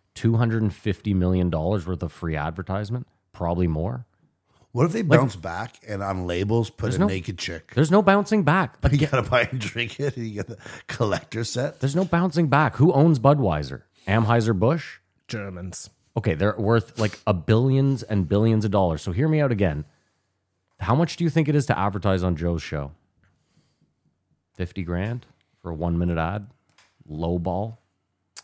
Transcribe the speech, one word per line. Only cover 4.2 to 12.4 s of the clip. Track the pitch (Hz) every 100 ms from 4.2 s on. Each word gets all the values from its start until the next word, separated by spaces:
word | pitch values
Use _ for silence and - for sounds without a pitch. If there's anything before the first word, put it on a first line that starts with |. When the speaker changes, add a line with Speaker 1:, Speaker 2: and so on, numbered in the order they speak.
| _ _ _ _ _
Speaker 2:
What | 123
if | 156
they | 220
Speaker 1:
Like, | 170 -
Speaker 2:
bounce | 131 90
back | 85 85 120 - 110
and | 101
on | 98 95 87
labels | 87 101 117 107
put | -
Speaker 1:
there's | - -
Speaker 2:
a |
Speaker 1:
no, | 202
Speaker 2:
naked | 95 82 87
chick? | - 82 -
Speaker 1:
there's | 123 156
no | 202
bouncing | 190 202 202 214
back. | 143 185 151 -
Speaker 2:
<laughs> |
You | 127
Speaker 1:
Again, | 143 151
Speaker 2:
gotta | 131 -
buy | 127 110
and | 127
drink | 101 117 117 -
it. | 143 123
You | 113
get | 104 104
the | 107 - - -
collector | - 110 87 - 110
set. | 113 123 143 -
Speaker 1:
there's | 135 156
no |
bouncing | 190 170 185 170